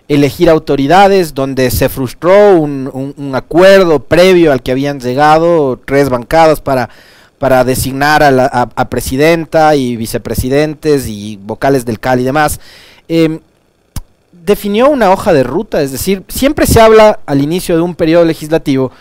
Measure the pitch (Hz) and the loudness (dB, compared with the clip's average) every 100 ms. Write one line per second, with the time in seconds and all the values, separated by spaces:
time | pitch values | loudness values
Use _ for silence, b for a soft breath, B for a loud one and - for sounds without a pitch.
0 | b 147 143 - 170 156 160 139 139 180 | b 0 0 2 2 2 0 -2 2 4
1 | 196 196 160 135 135 131 127 - - 135 | 4 2 -2 -4 -4 -2 -2 0 -2 -2
2 | 127 - 165 196 208 175 147 139 131 131 | -8 -4 2 4 6 4 0 -6 -10 -10
3 | 139 143 139 127 - 156 190 196 175 151 | -12 -10 -8 -6 -2 2 6 6 4 0
4 | - 170 185 180 160 131 - 131 143 143 | 0 2 4 4 2 0 -2 -4 -4 -6
5 | 123 127 151 160 170 170 139 120 - 139 | -4 0 2 4 2 0 0 -4 -2 0
6 | 139 123 113 160 160 147 - 131 113 b | 0 -2 -2 2 2 2 -2 -4 -4 b
7 | b b b - 135 127 127 123 - 135 | b b b -6 0 0 0 -2 -4 -2
8 | 147 151 147 131 131 123 123 - - 117 | 0 2 2 2 0 -2 -4 -4 -6 -6
9 | - 131 156 170 156 160 156 151 123 117 | -6 0 2 0 0 0 2 2 -2 -6
10 | 110 117 - 110 127 139 156 147 156 143 | -8 -8 -6 -6 -2 -2 -2 -4 -2 -2
11 | 120 104 104 101 101 110 139 135 120 110 | -2 -10 -12 -12 -12 -4 -2 -2 -2 -6
12 | 127 127 127 151 147 - B B B B | -4 -2 -2 -2 -2 -4 B B B B
13 | B 165 160 160 _ _ _ _ _ - | B -2 -2 -4 _ _ _ _ _ -18
14 | - _ _ 180 165 202 208 208 269 285 | -18 _ _ _ -4 -4 -2 0 0 2
15 | 196 190 214 151 123 156 226 180 139 131 | 0 0 0 0 0 -4 -6 -4 -4 -6
16 | 190 196 - - 269 302 302 226 220 220 | -4 -6 -6 -4 -2 0 2 4 6 6
17 | 214 208 - 139 143 180 - 165 180 165 | 4 2 -4 -4 -2 -4 -2 -2 -2 -4
18 | 160 170 165 151 151 160 - 131 131 b | 0 2 2 -2 -4 -4 -2 -4 -4 b